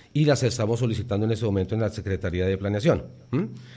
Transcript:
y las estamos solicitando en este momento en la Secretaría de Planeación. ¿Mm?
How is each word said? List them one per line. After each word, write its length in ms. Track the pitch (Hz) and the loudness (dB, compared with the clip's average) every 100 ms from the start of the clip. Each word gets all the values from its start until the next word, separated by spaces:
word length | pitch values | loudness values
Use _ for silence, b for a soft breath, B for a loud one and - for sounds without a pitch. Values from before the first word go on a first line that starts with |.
| B | B
y 120 | - 151 | 2 4
las 160 | 135 | 4
estamos 380 | 123 - 107 117 | 2 0 0 0
solicitando 480 | 127 98 - 101 110 | 0 -2 -2 0 0
en 60 | |
este 120 | 107 113 | 0 0
momento 300 | 98 90 110 | 0 0 0
en 60 | |
la 80 | 107 | -2
Secretaría 580 | 101 98 95 98 87 92 | -4 -4 -4 -2 0 0
de 100 | 95 | 0
Planeación. 460 | 98 104 123 113 - - - | -2 0 2 2 0 -16 -4
¿Mm? 140 | 131 214 B B | -4 -4 B B